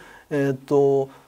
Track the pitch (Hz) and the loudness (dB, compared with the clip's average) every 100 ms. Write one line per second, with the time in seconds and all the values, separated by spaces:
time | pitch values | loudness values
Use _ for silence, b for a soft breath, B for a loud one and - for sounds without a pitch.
0 | B B B 147 139 135 - 143 139 139 | B B B -4 -2 -4 -2 2 2 0
1 | 135 B | -4 B